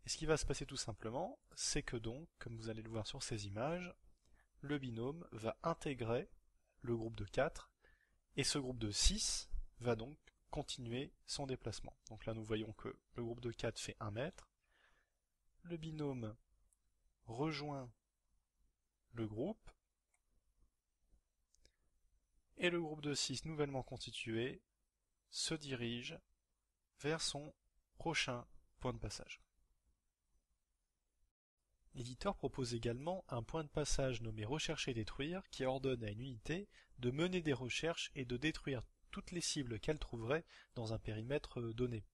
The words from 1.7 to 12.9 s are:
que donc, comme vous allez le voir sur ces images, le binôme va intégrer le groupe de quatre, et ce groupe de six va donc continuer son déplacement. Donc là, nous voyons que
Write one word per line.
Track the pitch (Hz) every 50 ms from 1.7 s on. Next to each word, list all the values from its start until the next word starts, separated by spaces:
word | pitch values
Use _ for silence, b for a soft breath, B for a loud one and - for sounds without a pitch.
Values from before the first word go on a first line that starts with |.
| - 151 -
que | - - 117
donc, | 110 110 117 139 165 - _ _
comme | - 120 117 113
vous | 113 113
allez | 110 110
le | 113 113
voir | 113 113 104 -
sur | - 139 -
ces | - 123 107 104 101
images, | 98 107 120 147 165 180 180 175 - _ - - - _ _ b b b b b _ -
le | - 139 147 147
binôme | 135 127 113 113 117 131 147 170 - -
va | - 113 107 113 107 - -
intégrer | 165 165 - - 160 139 120 120 110 117 127 185 - - - _ _ _ _ _ _ _ _
le | - 120 117 117
groupe | 113 113 113
de | 107 104
quatre, | 98 - - 131 - - - - - _ b b b b b b b b b b _ _
et | - 135
ce | - - 151
groupe | 135 127 131 120
de | 110 104
six | 104 - - - 185 214 - - - - - - - - - - - -
va | 117 123 117
donc | 110 113 131 156 - _ - _ _ _ _
continuer | - 147 139 - - - 127 117 113 123 143 175 - _ -
son | - - - 143
déplacement. | 135 127 - - 117 104 - - - - _ _ -
Donc | 113 104 -
là, | - 110
nous | 113 110
voyons | 107 113 110 110 110 104
que | - - 113